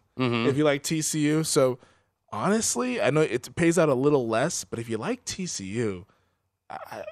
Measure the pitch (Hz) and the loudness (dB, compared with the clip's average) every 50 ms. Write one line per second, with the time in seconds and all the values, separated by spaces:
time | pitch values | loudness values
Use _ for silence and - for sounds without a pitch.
0 | _ _ _ - 131 123 117 117 117 127 135 139 151 151 143 143 - - 165 160 | _ _ _ -2 0 0 2 2 2 2 2 2 2 2 2 0 -2 -2 -2 -2
1 | 156 - - 156 147 147 151 156 160 - - 151 135 131 123 - _ _ _ _ | -2 -2 -2 0 2 2 2 2 0 2 2 4 4 4 2 -2 _ _ _ _
2 | _ _ _ _ _ _ - - 113 175 202 226 214 - - 233 247 254 247 - | _ _ _ _ _ _ -8 -4 -2 0 0 0 0 -2 -2 -2 -2 -2 -2 0
3 | 101 123 143 156 156 147 104 120 - - - - 170 170 170 170 165 151 135 123 | 0 2 2 4 2 2 0 -2 -4 -6 -4 0 2 4 4 4 4 4 4 4
4 | 131 147 151 139 123 113 110 113 131 165 - - - - - 110 117 117 113 107 | 4 4 4 4 2 2 0 0 0 0 -2 -6 -8 -8 -8 -8 -6 -6 -6 -4
5 | 117 175 247 247 _ - - - 185 170 - - 98 92 98 117 120 107 95 90 | -4 -4 -6 -6 _ -10 -10 -8 -8 -8 -8 -8 -8 -6 -4 -2 -2 -2 -2 -6
6 | 90 - _ _ _ _ _ _ _ _ _ _ _ - - - - - - 110 | -10 -16 _ _ _ _ _ _ _ _ _ _ _ -16 -14 -14 -12 -12 -14 -12
7 | - - | -12 -14